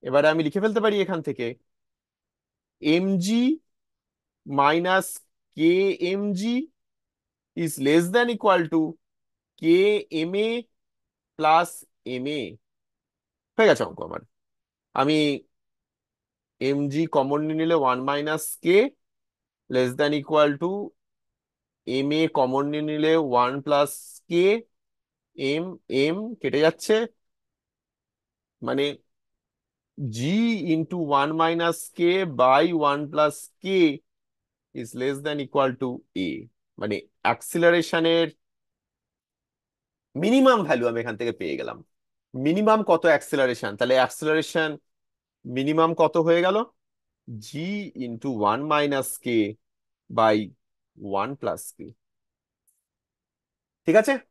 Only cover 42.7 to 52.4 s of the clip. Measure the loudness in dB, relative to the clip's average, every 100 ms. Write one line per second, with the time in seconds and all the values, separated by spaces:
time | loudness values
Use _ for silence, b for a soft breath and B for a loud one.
42.7 | 2 2 2 4 2 0 -2 0 -2 -6
43.7 | -4 2 2 2 -2 -2 -2 -2 -4 -4
44.7 | -6 _ _ _ _ _ _ -10 -6 -2
45.7 | 2 2 2 2 2 2 2 2 0 -4
46.7 | _ _ _ _ _ -18 -16 -14 -10 -8
47.7 | -8 -10 -12 -12 -8 -6 0 0 0 2
48.7 | 0 2 -2 -4 -8 0 0 0 -4 _
49.7 | _ _ _ _ 2 2 2 -2 _ _
50.7 | _ _ _ -8 -6 -6 -6 -6 -8 -12
51.7 | -18 -20 -20 _ _ _ _